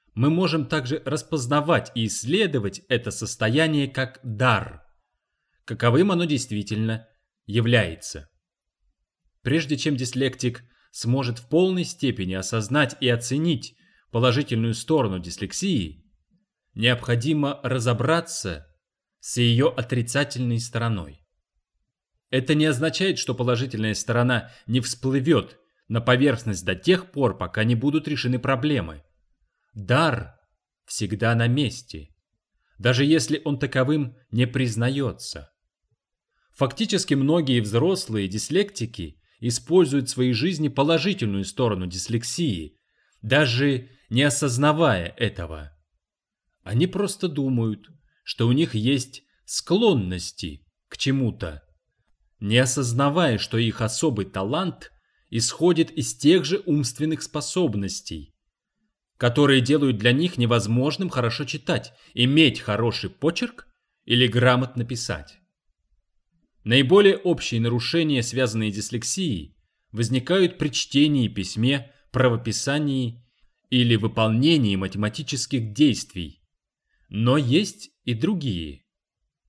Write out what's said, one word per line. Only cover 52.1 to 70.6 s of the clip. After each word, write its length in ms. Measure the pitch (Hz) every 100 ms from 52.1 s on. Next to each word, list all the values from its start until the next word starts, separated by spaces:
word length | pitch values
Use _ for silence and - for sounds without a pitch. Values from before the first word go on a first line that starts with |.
| _ _ -
не 180 | 104 117
осознавая, 800 | 131 143 123 117 143 156 160 110
что 200 | - 113
их 240 | 117 -
особый 440 | 110 - 160 104 95
талант 640 | 101 98 151 185 - - _ _ _ -
исходит 640 | 117 - - 175 160 165
из 240 | - 123 -
тех 300 | 147 180 143
же 160 | 190 -
умственных 560 | 147 127 - 156 156
способностей, 1120 | - 151 - 180 160 101 98 - - 80 73 _ _ _ _ _ _ _ _ -
которые 440 | 123 120 143 135
делают 360 | 123 147 139 110
для 140 | 117
них 260 | 131 175 -
невозможным 720 | 120 120 104 120 139 - 185
хорошо 360 | 135 120 - 139
читать, 480 | 151 - 143 - _ _
иметь 460 | - 123 147 151 -
хороший 500 | - 104 117 - 98
почерк 580 | - 151 170 240 - - _ _ _ -
или 220 | 120 123
грамотно 580 | 117 123 127 127 123 117
писать. 540 | 120 - 80 69 - _ _ _ _ _ _ _ _ _ _ _ _
Наиболее 540 | 107 127 131 190 202 190
общие 420 | 180 160 - 117
нарушения, 640 | 117 120 120 170 160 135
связанные 480 | 117 120 123 113 107
с 40 | 101
дислексией, 800 | - 120 - - 175 92 71 _ _ _ _
возникают 640 | 110 117 127 131 185 175
при 120 | -